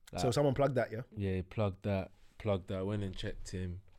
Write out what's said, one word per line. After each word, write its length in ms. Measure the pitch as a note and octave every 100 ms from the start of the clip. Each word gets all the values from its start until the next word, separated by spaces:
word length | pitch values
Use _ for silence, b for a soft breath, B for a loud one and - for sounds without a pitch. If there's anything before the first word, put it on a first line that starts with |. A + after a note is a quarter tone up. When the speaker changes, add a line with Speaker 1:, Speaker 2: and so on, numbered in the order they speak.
| - -
Speaker 1:
So 80 | B2+
Speaker 2:
Like, 80 |
Speaker 1:
someone 200 | B2+ C#3+ B2+
plugged 200 | C#3 B2
that, 160 | A2
yeah? 100 | A2 - G#2+
Speaker 2:
Yeah, 200 | G2 F#2
he 60 |
plugged 420 | F#2 - G#2 F#2
that, 280 | G#2 G2 - - - -
plugged 300 | G#2+ G2 F2+
that, 160 | G2 F#2+
went 180 | G#2
and 120 | G2 F2
checked 360 | G#2+ - -
him. 300 | F#2 F#2 F2+ -